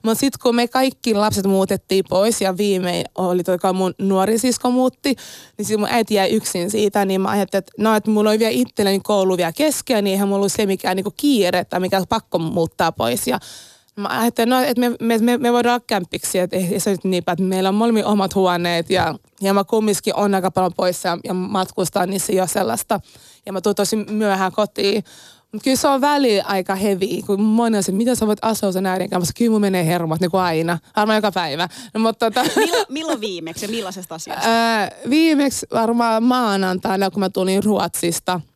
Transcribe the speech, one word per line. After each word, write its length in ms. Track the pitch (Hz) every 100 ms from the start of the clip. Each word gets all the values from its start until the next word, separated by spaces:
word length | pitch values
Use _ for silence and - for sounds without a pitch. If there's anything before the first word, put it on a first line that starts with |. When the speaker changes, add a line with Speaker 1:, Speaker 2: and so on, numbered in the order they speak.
Speaker 1:
Mut 160 | 220 220
sit 180 | 277 -
kun 180 | 247
me 140 | 233 240
kaikki 460 | 262 262 - 240
lapset 320 | 208 214 208 196
muutettiin 580 | 190 190 196 _ 190 185
pois 320 | 180 214 220
ja 160 | 190 185
viimein 480 | 208 185 180 175 -
oli 280 | - 185 180
toi, 140 | 175 180
kun 180 | 190 185
mun 180 | 185 -
nuori 400 | 196 190 196 220
sisko 320 | 254 233 254
muutti, 460 | 247 254 _ 285 247 - - - -
niin 80 | 196
sit 120 | 214
mun 80 | 208
äiti 240 | 240 220
jäi 160 | 208 190
yksin 400 | 220 - 185 175
siitä, 340 | 214 208 208
niin 160 | 196 190
mä 80 | 190
ajattelin, 300 | 208 196 196
että 100 | 190 -
no, 160 | 214
et 120 | 214 214
mulla 240 | 214 214
oli 80 | 214
vielä 120 | 220
itselleni 460 | 247 247 - 196 196
koulu 360 | - 208 190 180
vielä 160 | 170
kesken, 520 | 165 302 - - 220
niin 80 | 202
eihän 160 | 196 202
mulla 100 | 196
ollut 140 | 202
se 140 | - 208
mikään 300 | 190 185 185
niinku 180 | 202 -
kiire 480 | 294 247 180 180
tai 160 | 156 180
mikään 260 | 185 190 180
pakko 300 | 226 _ 175
muuttaa 540 | 160 175 165 - 170
pois. 340 | - 113 202 -
Ja 120 | - - - - _ _ -
mä 120 | 202 247
ajattelin, 280 | 233 - 233
no, 100 | 254
et 180 | 247 240
me, 120 | 240 233
me, 180 | 226 226
me, 200 | 233 240
me 140 | 240
voidaan 220 | 240 240
olla 100 | 240 -
kämppiksi, 520 | 208 175 - - 185
et 140 | 180
ei, 160 | 185 175
ei 80 | 202
se 100 | 214
nyt 140 | 190
niin 200 | 190 180
päin, 100 | 170
että 100 | 170 190
meillä 200 | 185 190
on 60 |
molemmin 300 | 202 233 220
omat 300 | - 208 190
huoneet 560 | 196 185 175 175 170 165
ja, 240 | 180 165 - _ _
ja 140 | 196
mä 100 | 202
kumminkin 500 | 190 226 214 196 - 208
on 180 | 202
aika 160 | 196 175
paljon 220 | 185 185 -
poissa 320 | 185 175 180
ja, 100 | 170
ja 100 | -
matkustaa, 720 | 185 185 190 185 - 180 196 185
niin 140 | 190
se 120 | -
ei 80 | 190
ole 80 | 185
sellaista. 520 | 208 190 - - 214 - - - - -
Ja 60 |
mä 80 | 190
tuun 140 | 208
tosi 220 | 202 202 220
myöhään 560 | 202 214 208 190 185
kotiin. 520 | 196 208 - 202 208 - - - - _
Mut 100 | 214
kyllä 140 | 269 262
se 120 | 302
on 120 | 269
väliin 460 | 285 294 262 202 -
aika 280 | 196 180
heavy, 320 | 190 208 190 190 170 135
kun 140 | 196
moni 340 | 214 220 233 214
on 60 |
se, 80 | 185
että 60 | 190
miten 180 | 233 240
sä 100 | 214
voit 120 | 208
asua 300 | 226 214 202
sen 140 | 185 190
äidin 240 | 185 180
kanssa. 220 | 180 175 -
Kyllä 120 | 233
mun 100 | 214
menee 260 | 202 185 160
hermot, 340 | 175 165 160
niin 100 | 175
kuin 100 | 190
aina. 380 | 180 160 165 170 _ -
Varmaan 200 | 214 214
joka 160 | 208
päivä. 360 | 185 160 143 175 - 240
No, 60 | 220
mut 180 | 226 220
tota 240 | 226 233 - -
Speaker 2:
Millo-, 300 | 427 480 392
milloin 320 | 277 320 269
viimeksi 440 | 208 175 160 170
ja 40 | 208
millaisesta 460 | 226 190 185 180
asiasta? 340 | 160 160 139 220
Speaker 1:
Öö, 600 | 233 233 220 190 - 233
viimeksi 560 | 302 320 294 277 - -
varmaan 500 | 220 226 233 233 220
maanantaina, 880 | 240 254 233 196 190 185 - 190 190
kun 100 | 202
mä 80 | 190
tulin 340 | 190 185 190
Ruotsista. 760 | 208 202 170 - 170 165 - 180 -